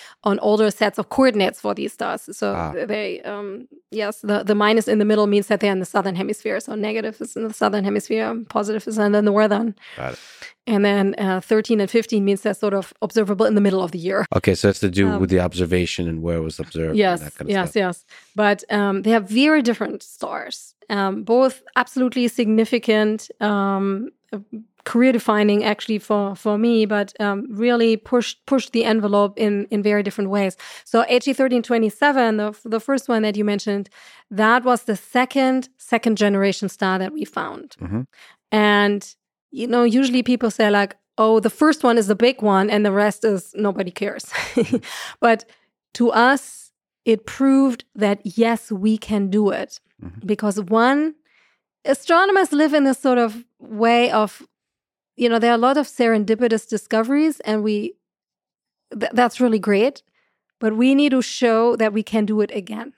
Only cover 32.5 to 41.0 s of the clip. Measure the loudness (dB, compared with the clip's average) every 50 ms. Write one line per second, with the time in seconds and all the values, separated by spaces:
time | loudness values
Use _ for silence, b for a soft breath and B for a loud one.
32.5 | -8 -10 -8 -6 -4 -4 -2 -2 -2 -2 -2 -2 0 0 0 0 0 0 0 0
33.5 | -2 -2 -2 -4 -4 -4 -6 -8 B B B B B B B B -2 0 2 4
34.5 | 4 4 2 2 0 0 -2 -4 -6 -6 -6 -4 -2 0 0 0 0 0 2 2
35.5 | 2 0 -2 -6 _ _ -6 -4 -2 0 0 0 0 2 2 2 2 2 2 0
36.5 | 0 -2 -4 -8 -4 -2 -2 -2 0 -2 -4 -4 -6 -8 -10 -8 -8 -8 -8 -8
37.5 | -10 -14 -16 -18 -16 -14 -10 -8 -6 -6 -8 -8 b b b b b b b -2
38.5 | 0 2 2 4 4 4 2 2 0 -2 -6 -10 -20 _ _ _ _ _ _ _
39.5 | -10 -8 -4 0 2 2 2 4 4 2 2 2 2 0 2 2 0 0 0 -2
40.5 | 0 2 2 2 4 2 0 0 -4 _